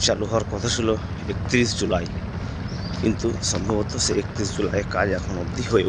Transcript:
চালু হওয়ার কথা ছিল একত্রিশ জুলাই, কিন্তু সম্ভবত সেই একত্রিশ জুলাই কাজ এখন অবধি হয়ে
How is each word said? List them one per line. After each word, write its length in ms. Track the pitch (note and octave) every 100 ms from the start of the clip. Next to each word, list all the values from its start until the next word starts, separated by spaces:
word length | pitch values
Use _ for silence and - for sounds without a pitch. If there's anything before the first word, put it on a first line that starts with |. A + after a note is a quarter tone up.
| -
চালু 200 | G2 G#2
হওয়ার 160 | A2+ G#2+
কথা 180 | G2+ A2+ A#2+
ছিল 140 | A2+ A2 - - -
একত্রিশ 380 | F#2+ - B2 A#2 -
জুলাই, 280 | F#2+ F2+ F2 - - - - - - - - -
কিন্তু 260 | A2+ G2+ A2+ G2+ -
সম্ভবত 400 | F#2+ G2 G#2+ G#2 - -
সেই 120 | G2+
একত্রিশ 280 | G2 - G2+ -
জুলাই 260 | G2 G2 G2+ F#2
কাজ 120 | G2+ F2+
এখন 140 | - F#2
অবধি 200 | E2+ G2+ B2
হয়ে 140 | A2+